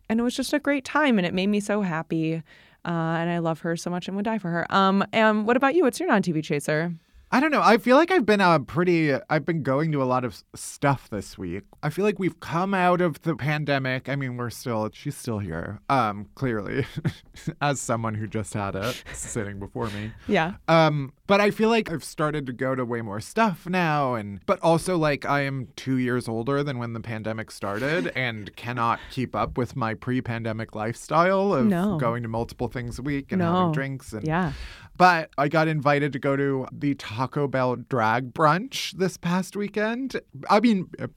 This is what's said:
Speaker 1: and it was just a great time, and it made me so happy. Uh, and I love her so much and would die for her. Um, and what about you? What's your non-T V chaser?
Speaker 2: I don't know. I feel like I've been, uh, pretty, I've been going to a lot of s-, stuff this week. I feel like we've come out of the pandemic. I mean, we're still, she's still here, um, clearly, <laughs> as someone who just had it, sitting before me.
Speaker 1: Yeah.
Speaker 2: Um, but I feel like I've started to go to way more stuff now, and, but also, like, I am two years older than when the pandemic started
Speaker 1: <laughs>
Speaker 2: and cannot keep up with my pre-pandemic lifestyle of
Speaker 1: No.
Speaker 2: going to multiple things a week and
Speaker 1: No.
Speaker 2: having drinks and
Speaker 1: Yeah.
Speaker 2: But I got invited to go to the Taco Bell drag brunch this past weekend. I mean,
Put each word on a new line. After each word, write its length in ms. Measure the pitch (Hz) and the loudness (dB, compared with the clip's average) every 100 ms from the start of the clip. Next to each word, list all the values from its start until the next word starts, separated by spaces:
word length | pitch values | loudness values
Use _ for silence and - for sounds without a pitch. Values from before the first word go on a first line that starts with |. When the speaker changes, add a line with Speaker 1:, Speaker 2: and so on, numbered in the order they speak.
| - | -2
Speaker 1:
and 80 | 226 | 0
it 40 | |
was 120 | 240 247 | 0 -2
just 180 | 254 | -2
a 60 | 294 | 0
great 260 | 277 285 - | 0 -2 0
time, 340 | 294 302 220 | 2 4 4
and 80 | 175 | 2
it 60 | 175 | 0
made 120 | 196 | 0
me 120 | 208 | 0
so 220 | 202 208 | 0 0
happy. 600 | 190 156 160 165 160 160 - - - _ - | 0 -4 -2 -2 -2 -4 -8 -20 -20 _ -4
Uh, 40 | 170 165 165 | -2 0 -2
and 100 | 170 | -2
I 100 | 170 | 0
love 200 | 165 160 | -2 -2
her 160 | 170 165 | -2 -4
so 140 | - | -4
much 160 | 180 180 | -6 -4
and 80 | 196 | -4
would 100 | 208 | -2
die 140 | 220 | -4
for 100 | 175 | -2
her. 160 | 170 - | -4 0
Um, 300 | 196 190 196 196 | 2 4 4 2
and 340 | 220 220 214 214 | 4 4 4 2
what 100 | 247 | 2
about 180 | 269 330 | 4 4
you? 80 | |
What's 160 | 277 - | 2 2
your 80 | 349 | 2
non-T 220 | 220 180 | 2 2
V 100 | 156 | -2
chaser? 540 | 151 147 - 156 170 165 _ - - | -2 -2 0 0 -2 -6 _ -20 -2
Speaker 2:
I 80 | 233 | 0
don't 120 | 311 | 2
know. 100 | 262 | 4
I 160 | 175 226 | 6 6
feel 180 | 240 262 | 6 6
like 140 | 339 | 6
I've 160 | 370 208 | 4 4
been, 160 | 208 | 6
uh, 160 | 180 160 | 6 4
pretty, 560 | 110 139 180 170 156 131 - | 2 0 2 4 4 2 0
I've 160 | 156 143 | -2 0
been 160 | 165 | -2
going 300 | 131 135 160 | 0 0 2
to 100 | 143 | 0
a 40 | 131 | 2
lot 200 | 127 123 | 0 0
of 80 | |
s-, 100 | - - - | -6 -16 -16
stuff 560 | - - 143 131 - | -14 0 2 2 -2
this 260 | 104 - - | -8 -8 -8
week. 240 | 92 95 - - | -8 -8 -10 -8
I 80 | 151 | -6
feel 120 | 156 | 0
like 140 | 208 202 | 0 0
we've 220 | 180 - | -2 -4
come 340 | - 165 190 | -6 -4 0
out 280 | 196 180 180 | 2 4 4
of 200 | 180 139 | 2 0
the 140 | 160 120 | -4 -2
pandemic. 760 | 147 151 143 139 131 127 127 | -2 -2 0 0 0 -4 -4
I 60 | 139 | -4
mean, 200 | 135 123 | -4 -6
we're 140 | 120 | -6
still, 400 | - 123 113 107 | -6 -4 -2 -2
she's 240 | - 147 - | -4 -10 -8
still 220 | - 107 | -6 -4
here, 420 | 98 80 85 101 - | -4 -6 -6 -8 0
um, 360 | 135 110 101 101 | 2 2 -2 -10
clearly, 540 | - 131 110 101 117 127 - - - | -6 -2 -2 -2 -4 -4 -4 -6 -6
<laughs> 380 | - - - - | -12 -12 -12 -4
as 180 | 143 135 | -2 -2
someone 360 | - 113 113 107 | -2 -4 -2 -6
who 100 | 107 | -6
just 300 | 110 104 110 | -6 -6 -6
had 180 | 98 | -4
it, 300 | 95 110 - - | -4 -6 -6 -12
sitting 460 | - - 117 101 98 | -12 -8 -6 -6 -8
before 320 | 98 127 117 | -10 -6 -6
me. 200 | 101 107 - - | -6 -8 -10 -2
Speaker 1:
Yeah. 260 | 196 160 208 - | 0 0 -4 2
Speaker 2:
Um, 460 | 165 160 147 135 - - | 4 4 2 -4 -8 2
but 120 | 202 | 4
I 120 | 208 | 4
feel 180 | 202 220 | 2 2
like 220 | 226 - | 2 0
I've 120 | 165 | -6
started 440 | - - 151 151 131 | -8 -2 -2 -2 -6
to 40 | |
go 200 | 117 131 | -4 -2
to 100 | 131 | -2
way 180 | 120 120 | -2 -4
more 180 | 113 101 | -6 -8
stuff 480 | - - 220 165 - | -4 0 0 0 -2
now, 480 | 185 165 151 135 120 | 0 2 2 0 -2
and, 240 | 104 101 - | -4 -6 -2
but 120 | 185 | 2
also, 340 | 170 165 185 180 | 4 4 2 2
like, 260 | 151 139 | 2 0
I 180 | - 143 | 0 0
am 260 | 139 135 120 - | 0 -4 -8 -8
two 220 | - 131 | -2 0
years 300 | 123 123 117 | 2 0 0
older 360 | 113 117 139 | -4 -2 -2
than 160 | 147 123 | -2 -4
when 140 | 117 | -6
the 60 | 117 | -8
pandemic 520 | 113 110 107 110 107 | -8 -6 -6 -6 -10
started 560 | - 101 101 135 165 262 | -8 -6 -2 -2 -2 -2
Speaker 1:
<laughs> 80 | - | -2
Speaker 2:
and 400 | 123 110 98 - | -4 -6 -10 -10
cannot 440 | 120 123 117 110 - | -6 -2 0 0 -4
keep 240 | - 120 107 | -6 -4 -2
up 200 | 117 - | -2 -2
with 200 | 120 - | -4 -2
my 180 | 113 | -4
pre-pandemic 800 | 110 - 127 123 113 113 110 110 | -4 -2 -2 -2 -4 -4 -6 -8
lifestyle 800 | 110 110 117 - 151 180 190 196 | -6 -4 -6 0 2 4 4 2
of 140 | 151 220 | 4 4
Speaker 1:
No. 320 | 175 202 170 | 2 0 0
Speaker 2:
going 240 | 120 117 | 0 -2
to 40 | 117 | -4
multiple 400 | 113 117 - 120 | -4 -4 -4 -6
things 280 | 131 120 113 | -4 -8 -6
a 60 | |
week 280 | 131 143 135 | -4 -4 -2
and 60 | 190 | 0
Speaker 1:
No. 160 | 170 | 2
Speaker 2:
having 180 | 180 175 | 2 2
drinks 400 | 151 135 135 - | 0 -4 -6 -8
and 120 | 110 151 | -6 -2
Speaker 1:
Yeah. 280 | 165 175 - - - - - | 0 -2 -4 -10 -16 -12 6
Speaker 2:
But 320 | 180 170 156 - | 6 6 0 0
I 100 | 143 | 2
got 200 | 160 160 | 4 2
invited 460 | 156 139 143 143 | 2 4 4 2
to 60 | 131 | 0
go 160 | 143 139 | 0 2
to 320 | 139 135 123 | 0 0 -4
the 220 | 117 143 | -4 -2
Taco 540 | 139 - 110 131 151 143 | -2 -6 -4 -4 -2 0
Bell 300 | 131 127 123 | 2 0 0
drag 560 | 117 131 110 117 131 | -2 2 2 2 -2
brunch 580 | - 156 165 262 - - | 2 4 4 0 -6 -8
this 260 | 160 185 - | -2 -2 -2
past 380 | 170 180 180 202 | -2 -2 -2 -4
weekend. 640 | 202 208 214 233 262 - - 131 - | -4 -2 -2 -2 -6 -8 -10 -10 2
I 100 | 208 | 6
mean, 300 | 233 196 - - 123 | 6 4 0 -8 -10